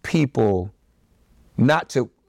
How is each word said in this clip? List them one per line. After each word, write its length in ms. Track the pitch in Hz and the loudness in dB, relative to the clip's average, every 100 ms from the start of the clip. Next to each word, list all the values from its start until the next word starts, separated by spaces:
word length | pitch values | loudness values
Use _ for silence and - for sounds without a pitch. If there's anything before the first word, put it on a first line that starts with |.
people 720 | - 165 143 - 110 95 95 - _ _ _ _ _ _ _ - | -4 -2 0 0 0 0 -4 -12 _ _ _ _ _ _ _ 0
not 320 | 120 160 - | 2 0 -2
to 200 | 135 117 _ | -4 -4 _